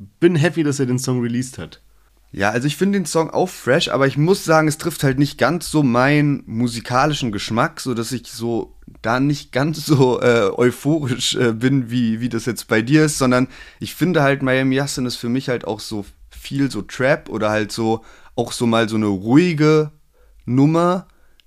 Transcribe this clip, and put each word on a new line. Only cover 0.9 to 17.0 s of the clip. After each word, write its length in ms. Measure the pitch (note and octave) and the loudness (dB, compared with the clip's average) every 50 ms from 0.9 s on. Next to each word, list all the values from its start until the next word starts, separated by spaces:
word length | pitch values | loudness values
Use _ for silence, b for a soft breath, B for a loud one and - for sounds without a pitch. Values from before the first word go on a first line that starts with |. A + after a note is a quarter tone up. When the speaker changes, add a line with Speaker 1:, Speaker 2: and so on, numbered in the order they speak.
| B2+ B2+ | 0 -2
Speaker 1:
Song 220 | B2+ - B2+ B2 | -2 -2 -2 -2
released 380 | A#2+ A#2+ A#2 A#2+ B2+ B2+ - - | -2 -2 -2 -4 -4 -6 -10 -12
hat. 240 | E2+ D#2 - - _ - _ _ _ _ _ _ _ _ | -14 -14 -16 -20 _ -20 _ _ _ _ _ _ _ _
Speaker 2:
Ja, 200 | - - G2 G#2 | -6 -2 -2 0
also 160 | A2 B2 B2 | 0 0 -2
ich 100 | D3 D3 | -2 -2
finde 220 | - F#3 G3 G3+ G3+ | 0 0 0 0 0
den 80 | F3+ | -2
Song 240 | - - D#3+ D#3+ - | -2 -2 -2 -2 0
auch 180 | - G#2 F3 F#3 | -2 -2 -2 -2
fresh, 400 | - - - A#2 B2+ E3+ - - | -4 -8 -2 0 0 0 0 0
aber 180 | - B2+ C3+ | 0 0 0
ich 120 | C3+ A#2 C#3 | 0 2 2
muss 260 | D3 E3+ G3 G3 - | 2 2 2 0 2
sagen, 240 | - D#3+ D#3+ D#3 D3+ | 2 2 4 4 2
es 80 | C#3+ | -2
trifft 260 | - - E3+ D#3 - - | -2 -4 -6 -4 0 0
halt 160 | C#3 C3 C3 | 0 2 2
nicht 200 | D3 C#3 - - | 0 0 0 0
ganz 320 | A#2+ B2 D#3 F3 - - | 0 0 0 0 -4 -2
so 120 | - D#3 D3 | 0 2 2
meinen 600 | B2+ A#2 A#2+ B2+ C#3 D3 D3 D3 D3 C#3+ - - | 2 2 2 2 4 4 2 2 2 0 -2 -4
musikalischen 880 | - A2 A2+ B2 A#2+ A#2 A#2 G2 - A#2+ B2+ C#3 D#3 D3+ C#3+ C#3+ A#2+ G2+ | -8 -4 -2 -2 -2 -4 -6 -6 -2 0 0 2 0 0 -2 -4 -4 -6
Geschmack, 480 | G2+ - - A2+ A2+ C3+ E3 - - | -6 -6 -4 -2 0 -2 -2 -4 -8
so 140 | - C3 B2 | -6 -6 -4
dass 180 | A2 A#2 A2+ C3 | -4 -4 -6 -6
ich 140 | A#2 - | -8 -10
so 500 | - - - A2+ A#2 A#2 A2 - - - - - - - - | -10 -12 -8 -6 -4 -4 -4 -4 -6 -12 -20 -20 -20 -16 -8
da 180 | - A2 A#2 B2+ | -2 -2 0 2
nicht 320 | C3+ C#3+ D3 C#3+ - - | 2 0 0 -2 -6 -4
ganz 360 | - B2 C#3 D#3 D3+ - D3 | -2 -2 0 0 -2 -4 -2
so, 340 | - D#3 B2+ C3+ B2+ A#2+ - | 2 4 4 4 4 4 2
äh, 300 | - B2 A#2+ A#2 G#2 G2 - | 4 4 4 4 4 2 2
euphorisch, 840 | - A#2+ B2 A#2+ - - C#3 D#3+ D#3+ D3 A#2+ B2+ A#2+ - - - | 2 2 2 2 0 -2 0 0 0 0 -2 -4 -2 -4 -4 -2
äh, 180 | B2 B2 A#2 A2+ | 0 0 0 0
bin, 360 | A2 A#2 C3 C3+ C#3 B2 A2 | 0 0 0 0 0 -2 -2
wie, 300 | A#2 B2+ A#2+ A2+ A2 A2 | -2 0 0 0 0 -2
wie 80 | A#2+ B2 | -4 -4
das 160 | A2+ A2+ G#2+ | -4 -4 -4
jetzt 240 | B2 A2+ - - - | -4 -6 -6 -4 0
bei 140 | A2+ A2 A2 | 0 0 2
dir 240 | A#2+ D3 D#3 D#3 | 4 4 4 4
ist, 100 | D3+ D3 | 2 0
sondern 320 | - C3+ B2+ B2+ B2+ C3 - B B B B B B | 0 0 2 2 2 0 0 B B B B B B
ich 140 | - - - | -12 -10 -6
finde 280 | - D3+ F3+ F3 D#3+ C#3+ | -2 -2 0 2 2 2
halt, 200 | C#3 C#3 C3+ C3+ | 2 2 0 0
Miami 320 | C3 B2+ C3 C3+ C3+ C3 | 0 0 2 2 2 0
Yassin 320 | C3+ C#3+ C#3 - - B2+ | 0 -2 -4 -4 -6 -6
ist 100 | B2 A#2 | -6 -6
für 140 | - - A#2+ | -6 -4 -4
mich 180 | A#2+ C3 C3+ - | -4 -2 -2 -4
halt 180 | B2 A#2 - | -4 -4 -4
auch 140 | - G#2+ G#2 | -6 -8 -8
so 240 | - - A2+ G#2 G2+ - - - - - | -8 -10 -8 -8 -8 -10 -14 -20 -20 -20
viel 420 | - - - - C#3 C#3 C#3 C3 | -20 -18 -14 -8 -4 -2 -2 -2
so 120 | - G#2+ F#2 | -2 -6 -10
Trap 480 | - - - | -10 -6 -2